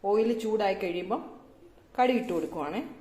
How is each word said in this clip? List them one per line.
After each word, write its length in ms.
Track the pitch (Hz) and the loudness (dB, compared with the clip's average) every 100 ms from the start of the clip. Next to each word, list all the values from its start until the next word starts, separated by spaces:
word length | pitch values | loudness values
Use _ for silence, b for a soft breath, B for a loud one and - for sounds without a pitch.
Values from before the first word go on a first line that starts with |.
| 196 | 2
ഓയിൽ 200 | 214 226 226 220 | 4 4 2 0
ചൂടായി 340 | 214 202 190 185 | 2 2 0 -2
കഴിയുമ്പോൾ 360 | 175 180 269 - - - - - - - - | -4 -2 -4 -6 -18 -20 -20 -20 -20 -10 2
കടുക് 220 | 254 247 | 4 4
ഇട്ട് 100 | - 170 | 0 -2
കൊടുക്കുവാണേ. 460 | 156 165 147 190 311 - | -2 -4 -6 -6 -8 -14